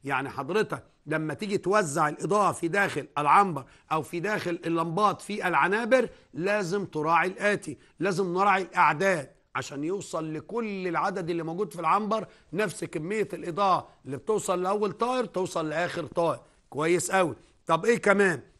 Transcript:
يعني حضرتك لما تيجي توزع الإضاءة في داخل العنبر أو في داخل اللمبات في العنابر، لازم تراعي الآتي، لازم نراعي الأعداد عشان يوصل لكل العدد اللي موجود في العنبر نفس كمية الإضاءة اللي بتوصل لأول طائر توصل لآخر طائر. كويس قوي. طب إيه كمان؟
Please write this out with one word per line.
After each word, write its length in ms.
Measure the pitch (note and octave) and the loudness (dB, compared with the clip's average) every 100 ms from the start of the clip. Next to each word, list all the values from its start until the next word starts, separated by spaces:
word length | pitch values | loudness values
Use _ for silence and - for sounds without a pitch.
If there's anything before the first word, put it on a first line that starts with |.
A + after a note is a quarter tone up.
يعني 260 | C3+ C3+ C3+ | -2 -2 -2
حضرتك 540 | C3+ C3+ G3 G#3+ C#3+ - _ - | -6 -2 0 0 -4 -10 _ -6
لما 280 | D#3 D#3 | -4 -4
تيجي 240 | C#3+ G#3 G3 | -6 -4 -2
توزع 520 | F3 G#3 F3 D3 D3+ | 2 2 2 0 0
الإضاءة 420 | D3+ D#3+ G3+ F#3+ | 0 0 2 2
في 160 | - E3+ | 0 -2
داخل 400 | F#3 G3 D3+ B2+ - | 0 0 0 -6 -2
العنبر 480 | D3 E3+ G3 D3 B2+ - _ | 6 6 6 0 -10 -20 _
أو 100 | D#3+ | -4
في 180 | C#3+ F3 | -2 -6
داخل 400 | F3 G#3+ F3 E3+ E3 | -2 -2 -2 -4 -2
اللمبات 560 | E3 E3 E3 G#3 F3 | -2 0 2 2 0
في 260 | - G#3 F3+ | -6 -4 0
العنابر، 640 | E3 D#3+ G#3 A#3 C4 A3+ - _ | 2 4 2 4 4 2 -4 _
لازم 520 | C#3 F#3 G#3 F3+ G3+ F#3+ | -6 0 0 0 -2 -2
تراعي 420 | D3+ D3+ E3 F3+ | -4 2 2 2
الآتي، 500 | F#3+ G3+ G3+ F#3 C3 _ _ | 0 0 0 -4 -14 _ _
لازم 340 | F3+ F3+ F#3+ | -2 0 0
نراعي 280 | F3 G3+ G3 | 2 4 2
الأعداد 680 | F3+ F3+ D#3 D3+ G3 F3 C3+ _ _ B2+ | 0 4 4 4 2 2 -2 _ _ -8
عشان 280 | C3 C#3 | -6 -6
يوصل 500 | D3+ G3 - E3+ D#3+ | -4 -6 -6 -6 -6
لكل 540 | D#3 D#3 A3 A3+ G3 F#3 | -8 -8 -6 -6 -4 -2
العدد 420 | E3 F3+ G3 E3 | -2 -2 -2 -4
اللي 140 | E3+ | -4
موجود 300 | D#3+ E3+ G#3 | -4 -6 -6
في 60 | E3+ | -4
العنبر 480 | D#3+ F#3+ G#3 A3 F3+ - _ | 0 2 2 -4 -4 -16 _
نفس 300 | E3 G#3 - | -4 -4 -4
كمية 440 | E3 E3+ D#3 G#3+ G3+ | -8 -6 -4 -2 -4
الإضاءة 540 | F3 E3 D#3+ G3+ E3+ - _ C3 | -6 -8 -2 2 2 -2 _ -12
اللي 120 | C3+ | -12
بتوصل 460 | - G#3+ - F3+ | -2 -2 0 -2
لأول 280 | F#3 G#3 G#3 | 0 0 -2
طائر 340 | - A#3 B3+ A3+ | -2 -2 0 -2
توصل 440 | F3+ F3+ F3 D#3 | -4 -4 -4 -4
لآخر 360 | D3+ E3+ - D3+ | -2 -4 -4 -6
طائر. 360 | - E3 C3 - _ _ | -2 0 -2 -8 _ _
كويس 420 | B2 D#3+ F3 - | -4 2 2 2
قوي. 240 | F#3+ F3 A2+ _ _ - | 2 2 -2 _ _ 0
طب 200 | E3 G#3+ | 0 4
إيه 120 | A#3+ | 2
كمان؟ 440 | G#3 G3+ G3+ D3 - | 4 4 4 2 -6